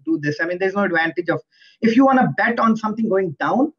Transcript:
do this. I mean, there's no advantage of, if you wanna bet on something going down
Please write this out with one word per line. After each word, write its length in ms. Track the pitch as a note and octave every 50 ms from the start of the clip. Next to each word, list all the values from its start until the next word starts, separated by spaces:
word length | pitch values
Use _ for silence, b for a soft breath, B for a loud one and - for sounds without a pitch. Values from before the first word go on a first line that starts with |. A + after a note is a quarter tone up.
| _
do 120 | D#3 E3 D#3+
this. 160 | C#3+ D3 D3 -
I 40 | E3
mean, 120 | E3+ F3+ F3+
there's 160 | F#3+ F#3+ F#3+
no 100 | G3+ G3+
advantage 440 | F#3 E3+ E3 D#3+ E3 D#3+ - F3 E3+
of, 120 | E3 D#3 - b b b b b b b
if 140 | - A3+ A3
you 100 | B3+ C4+
wanna 280 | C4+ C4 B3+ A3 D#3+ C3+ -
bet 220 | G3+ A3+ A#3 A#3+
on 180 | A#3+ A3+ A3 -
something 320 | - G#3+ G#3 A#3 A3+ F#3
going 260 | F#3 F#3+ F#3+ F3 C#3+ -
down 340 | D3 D3 F3+ A#3 C#4 D#4 -